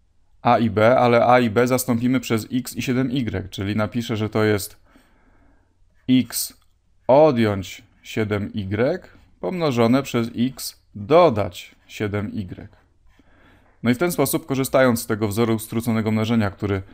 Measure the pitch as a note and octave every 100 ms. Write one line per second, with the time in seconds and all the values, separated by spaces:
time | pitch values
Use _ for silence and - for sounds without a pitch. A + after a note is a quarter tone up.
0 | _ _ _ _ A#2+ A2+ A2+ G2+ A2+ B2+
1 | B2 A#2 A#2 B2+ A#2 A2 B2 B2+ - A2+
2 | B2 C3 - A2+ - B2+ B2 A2+ C3+ B2+
3 | C3 C#3 G#2+ F#2+ F#2+ - G2 G#2+ G#2+ A#2+
4 | A#2 G#2+ G#2+ A2 G#2+ G2+ - - _ _
5 | _ _ _ _ _ _ _ _ _ _
6 | - B2+ A2+ - - - _ _ _ _
7 | - C#3 D#3 C3+ G#2+ G2 - - _ _
8 | - A2+ G#2 G2+ G#2 G#2+ F#2+ G#2 C3 F#3
9 | - - _ _ F3+ F3 D#3 A#2 A2+ C3
10 | C3+ A#2+ A#2 G#2 C3 - - - _ G2+
11 | G#2 E3 E3 G#2+ G2 - - _ _ -
12 | G#2 G#2 G#2 G#2+ F2+ G2 F2+ _ _ _
13 | _ _ _ _ _ _ _ _ A#2 B2
14 | F3 D#3+ C3+ D#3+ - C3+ C3 C#3 B2+ A2+
15 | - G#2 G#2+ G#2 A2+ A2 - A2+ A#2 A2
16 | G#2+ A2 A2 A#2 G2+ - G2 G2 -